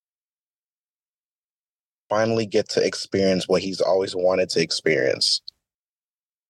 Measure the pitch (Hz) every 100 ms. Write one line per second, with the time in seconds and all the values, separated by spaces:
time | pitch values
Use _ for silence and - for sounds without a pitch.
0 | _ _ _ _ _ _ _ _ _ _
1 | _ _ _ _ _ _ _ _ _ _
2 | - 104 113 113 107 107 98 - 95 -
3 | - 98 95 92 - 92 95 92 - 95
4 | 98 92 90 92 92 - 82 - - 71
5 | 65 - - - - _ _ _ _ _
6 | _ _ _ _ _